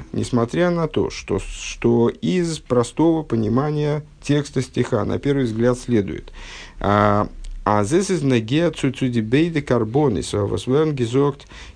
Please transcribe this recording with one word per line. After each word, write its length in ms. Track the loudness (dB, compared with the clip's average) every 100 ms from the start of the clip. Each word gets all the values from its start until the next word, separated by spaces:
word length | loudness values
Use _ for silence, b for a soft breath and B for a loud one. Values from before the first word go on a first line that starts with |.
| -8
Несмотря 580 | -6 0 0 2 2 2
на 160 | 2 0
то, 220 | 0 -2
что, 300 | -4 -4 -4
что 720 | -4 -10 -12 -2 2 4 2
из 500 | 0 -2 0 0 -4
простого 640 | -2 0 0 2 2 2
понимания 840 | 0 -2 0 0 0 0 -2 -2 -6 -8
текста 400 | 0 0 0 -4
стиха 440 | -2 -2 0 0
на 140 | 0 -2
первый 260 | 0 0
взгляд 340 | 0 2 2 0
следует. 540 | 0 0 0 -6 -12 B B B B -4
А, 500 | 2 4 4 2 0 -6 -12 -4
«А 180 | 0 2
this 280 | 2 2 2
is 120 | 0
negea 480 | 2 0 0 0 0
zu, 220 | 0 -2
zu 160 | 0 -2
die 140 | 0
beide 400 | 2 2 2 0
carbonis, 720 | 0 0 2 2 2 0 -2
was 320 | -2 -2 -2 0
werden 280 | 2 2
gesagt 520 | 0 0 2 2 -2 -12 B B